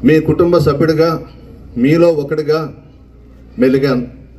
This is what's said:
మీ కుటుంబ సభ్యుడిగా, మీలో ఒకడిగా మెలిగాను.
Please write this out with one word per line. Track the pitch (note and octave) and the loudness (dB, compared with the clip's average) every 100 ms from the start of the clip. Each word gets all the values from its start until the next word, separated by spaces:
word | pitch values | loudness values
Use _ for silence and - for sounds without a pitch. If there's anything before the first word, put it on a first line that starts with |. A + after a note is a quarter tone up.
| A#2 | 4
మీ | D#3 D#3 | 2 2
కుటుంబ | D#3 F3 F3 D3+ | 0 2 2 0
సభ్యుడిగా, | C#3 D#3+ D#3 E3 D#3 - - - - - A#2 | 0 0 0 0 -2 -8 -20 -20 -20 -14 -4
మీలో | B2+ E3 E3+ D#3 | 0 2 2 2
ఒకడిగా | C#3+ D#3 D3 D#3 D3+ - - - - - - - - - | -4 -6 -2 -4 -4 -14 -20 -20 -20 -20 -20 -20 -20 -2
మెలిగాను. | B2+ C3+ C#3+ B2+ A#2+ - - | 0 2 0 -2 -6 -14 -20